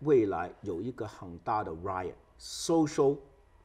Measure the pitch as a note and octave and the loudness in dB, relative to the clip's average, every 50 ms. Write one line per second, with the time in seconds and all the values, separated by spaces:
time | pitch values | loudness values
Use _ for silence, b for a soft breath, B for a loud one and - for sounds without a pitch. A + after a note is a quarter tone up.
0 | C#3 D3+ D3 B2+ A2 G2 F#2 E2 F2 - - - - G2+ F2+ E2 G#2 B2 B2+ - | 2 4 6 6 6 4 2 -2 -4 -6 -10 -10 -8 -8 -6 -6 -6 -8 -8 -8
1 | A2+ G#2 - - G#2 F2+ E2+ E2 - - A2+ G#2+ G#2 F#2 D#2+ E2 F2 G2 F#2 F#2 | -10 -10 -12 -14 -14 -14 -14 -10 -4 -2 -2 -2 -2 -4 -8 -8 -6 -6 -4 -4
2 | F2+ E2+ - - _ _ _ - - - - - - - E3+ E3 D#3+ D3 - - | -6 -6 -10 -12 _ _ _ -20 -16 -14 -10 -6 -2 2 4 4 4 2 2 4
3 | C#3+ C3+ C#3+ C#3+ - - - _ _ _ _ _ _ | 4 4 4 2 -4 -14 -20 _ _ _ _ _ _